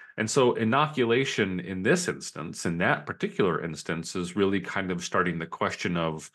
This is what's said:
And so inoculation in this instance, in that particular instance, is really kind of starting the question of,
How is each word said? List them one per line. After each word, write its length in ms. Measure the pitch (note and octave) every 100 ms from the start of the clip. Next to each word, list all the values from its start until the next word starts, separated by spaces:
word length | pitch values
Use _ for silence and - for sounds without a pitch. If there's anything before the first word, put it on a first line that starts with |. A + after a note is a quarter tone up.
| - -
And 120 | A2
so 240 | C#3+ B2
inoculation 1080 | - A2+ C3+ D3+ D3 A#2 B2 C3+ - G2 F2+
in 220 | F2+ F#2
this 260 | G#2 F3+ -
instance, 560 | C#2 - - D#2+ -
in 140 | F#2+ E2+
that 260 | A2+ D3
particular 580 | - - G#3 - G2 D#2
instance, 540 | E2 D#2 - E2 E2 F#2
is 180 | F2
really 260 | G#2 G2 G2
kind 300 | F2+ G2+ F#2
of 140 | F2+
starting 340 | - F#2+ F2+ E2
the 80 | E2
question 480 | - G2 - G2 F2
of, 320 | E2 D#2 -